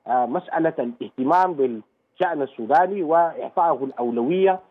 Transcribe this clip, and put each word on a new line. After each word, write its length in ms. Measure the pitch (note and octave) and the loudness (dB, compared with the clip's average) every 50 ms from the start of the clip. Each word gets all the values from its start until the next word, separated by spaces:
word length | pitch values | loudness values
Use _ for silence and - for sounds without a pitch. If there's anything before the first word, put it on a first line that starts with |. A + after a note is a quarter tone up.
| - | -6
آه، 200 | - B2 B2+ B2 | -2 0 0 0
مسألة 460 | A#2 C#3 F3+ - - - - D#3+ D#3+ D#3+ C#3+ | 0 -2 -6 -6 -4 -2 -2 0 0 -2 -2
الاهتمام 760 | B2+ A#2+ A#2+ - A#2+ G#2 - - B2+ C#3 E3+ F#3 F#3 F#3 | -6 -6 -6 -10 -12 -10 -6 -4 0 2 2 2 2 2
بالشأن 880 | E3 C#3 C3 B2 A2+ G#2+ - _ _ _ _ _ _ - F3+ F3 E3 D3 | 0 0 0 -2 -2 -6 -12 _ _ _ _ _ _ -4 -2 -2 -2 -4
السوداني 600 | C3+ C3 - - A2+ A2 C#3+ E3 F#3 F#3 G3+ G3+ | -6 -6 -8 -8 -2 2 2 4 4 2 0 -2
وإعطائه 800 | E3 D3 E3 E3+ E3+ E3 D3 C3 - - - F#3 E3+ E3+ D3 B2 C#3 | 0 2 4 4 4 2 0 -6 -10 -6 -2 0 2 2 0 0 -4
الأولوية 760 | C3+ - - B2 A#2+ A#2 A#2 A#2+ C#3+ F3+ F#3+ F#3+ F#3+ F#3 F#3 - _ | -6 -6 -4 -4 -2 -2 -2 0 0 2 2 4 2 2 0 -4 _